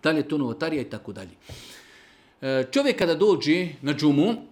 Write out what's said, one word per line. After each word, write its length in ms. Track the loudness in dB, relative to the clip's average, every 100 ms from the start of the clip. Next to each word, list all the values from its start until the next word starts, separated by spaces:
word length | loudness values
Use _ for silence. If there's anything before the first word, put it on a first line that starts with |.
| 0
da 40 |
li 120 | -2
je 40 | -2
to 100 | -2
novotarija 440 | -4 -4 -4 -4
i 80 | -6
tako 240 | -10 -12
dalje. 220 | -14 -16 -20 -20 -20 -20 -20 -20 -20 -20 _ _ _
E, 220 | -2 0 0
čovjek 260 | 2 2 2
kada 180 | 0 4
dođe 520 | 4 2 2 0 0 -6
na 120 | -6
džumu 420 | 2 2 4 2 0 -8